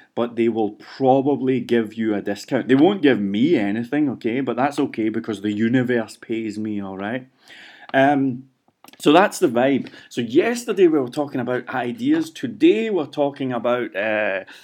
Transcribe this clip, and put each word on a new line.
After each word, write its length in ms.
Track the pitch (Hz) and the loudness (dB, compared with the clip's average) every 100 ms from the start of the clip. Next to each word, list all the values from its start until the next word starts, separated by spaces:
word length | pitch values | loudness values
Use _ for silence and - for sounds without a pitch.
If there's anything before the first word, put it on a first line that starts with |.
| _ - | _ -6
but 200 | 120 117 | -4 0
they 140 | 117 | 0
will 220 | 110 104 | 0 -2
probably 880 | - - - 131 135 135 131 131 131 | -4 -16 0 2 4 2 0 0 -2
give 340 | 104 117 107 | 0 0 0
you 220 | 113 110 101 | -4 -2 -2
a 60 | |
discount. 460 | 95 101 - 131 104 | -4 -8 -4 -2 2
They 60 | |
won't 300 | 135 170 202 | 4 4 4
give 160 | 143 110 | 2 2
me 360 | 101 104 147 151 | 0 0 2 2
anything, 540 | 101 107 120 147 147 | 0 -4 -4 -2 -2
okay? 320 | 107 117 123 | -2 -4 -2
But 140 | 123 117 | -2 -2
that's 240 | 139 143 | -2 0
okay 300 | 135 - 110 | -4 -2 -4
because 320 | 110 113 98 | -4 -6 -6
the 100 | 104 | -4
universe 680 | 104 113 127 120 123 107 - | -2 0 2 2 0 -4 -10
pays 400 | - 113 110 104 | -8 -6 -6 -8
me, 240 | 107 104 | -6 -6
all 160 | 98 95 | -8 -8
right? 300 | 101 127 131 _ - - - - - | -8 -8 -12 _ -20 -20 -20 -20 -2
Um, 520 | 135 139 143 135 123 - _ _ _ - - | 2 4 4 0 -4 -12 _ _ _ -20 -2
so 160 | 156 | 6
that's 240 | 165 202 - | 6 6 2
the 100 | 165 | 0
vibe. 440 | 117 135 135 - - - | 2 2 0 -4 -14 -12
So 120 | - | -8
yesterday 680 | 117 139 220 240 233 190 175 | -2 2 2 0 -4 2 4
we 100 | 156 | 4
were 120 | 123 | -2
talking 300 | 151 139 131 | -4 -6 -4
about 300 | 120 123 - | -4 -4 -4
ideas. 600 | 131 123 113 131 160 156 | -6 -6 -4 0 0 -2
Today 580 | - 123 104 165 214 226 | -8 -10 2 4 4 2
we're 160 | 185 135 | -2 -4
talking 480 | 151 143 143 131 | -2 -2 -2 -4
about, 420 | 120 120 123 110 95 | -2 0 0 -2 -4
uh, 500 | 110 107 104 95 95 - | -2 0 -2 -4 -8 -18